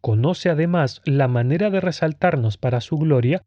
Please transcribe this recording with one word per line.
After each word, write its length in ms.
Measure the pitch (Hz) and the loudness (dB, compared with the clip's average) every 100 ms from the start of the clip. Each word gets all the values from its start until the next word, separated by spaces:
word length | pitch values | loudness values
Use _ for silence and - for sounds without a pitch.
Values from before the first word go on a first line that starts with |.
Conoce 480 | - 107 139 180 180 | 0 0 0 -2 -2
además 520 | 151 170 175 139 - - | 0 0 0 -2 -4 -2
la 240 | 139 131 | 0 2
manera 400 | 123 123 165 208 | 2 0 0 0
de 100 | 190 | 0
resaltarnos 760 | 180 156 160 151 180 156 110 104 | -2 -2 -4 0 0 2 -2 -2
para 240 | 127 120 | -2 -2
su 160 | - 156 | -2 -2
gloria 440 | 156 135 120 180 | 2 2 2 -2